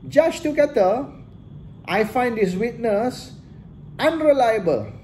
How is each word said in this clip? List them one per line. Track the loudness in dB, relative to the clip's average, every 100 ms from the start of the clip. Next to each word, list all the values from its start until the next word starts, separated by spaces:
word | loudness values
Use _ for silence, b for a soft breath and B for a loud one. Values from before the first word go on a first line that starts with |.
| 2
Judge | 2 2 -2 -4
tu |
kata, | 0 0 2 2 0 -4 -14 -20 -20 -20 -18 -18 -18 -4
"I | -2 0
find | 0 -2 0
this | 0
witness | 0 -4 -2 -2 0 -2 -6 -16 -18 B B B -20 -18 -2
unreliable. | 0 2 4 6 4 4 2 0 -2 -14